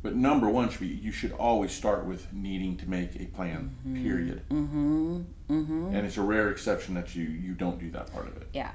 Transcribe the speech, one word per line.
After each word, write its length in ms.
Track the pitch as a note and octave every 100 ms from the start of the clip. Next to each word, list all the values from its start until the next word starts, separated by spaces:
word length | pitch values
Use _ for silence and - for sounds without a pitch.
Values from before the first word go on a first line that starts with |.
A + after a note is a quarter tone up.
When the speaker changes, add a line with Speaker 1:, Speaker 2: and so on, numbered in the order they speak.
Speaker 1:
But 120 | G#2+ A2
number 320 | C3 C#3+ G#2+
one 220 | A#2+ A#2
should 100 | -
be, 60 | F2+
you 240 | - G#2+
should 200 | - G2
always 400 | - A#2 A2+ F#2+
start 340 | - G#2+ G2 F2
with 260 | F2+ -
needing 440 | G2 G2 F#2 F#2+ F2
to 100 | F2+
make 280 | F2+ F2 -
a 60 | F2+
plan, 480 | - F2+ D#2+ - - C3
Speaker 2:
Mm-hmm. 160 | C3
Speaker 1:
period. 380 | A2 F#2 E2+ - -
Speaker 2:
Mm-hmm. 720 | D3+ D3 D3 D3 D#3 D#3+ F3 F3 - -
Mm-hmm. 440 | D#3 D#3 D#3+ F3+
Speaker 1:
And 120 | G2+ G#2
it's 100 | G#2
a 60 |
rare 280 | G2+ G#2+ G#2
exception 440 | - A2 F#2 -
that 200 | F2 E2 E2+
you, 80 |
you 280 | D#2+ D#2+ F#2
don't 260 | F2 F2+ E2
do 100 | E2
that 200 | - -
part 160 | - -
of 80 | -
it. 100 | -
Speaker 2:
Yeah. 160 | C#3 A#2+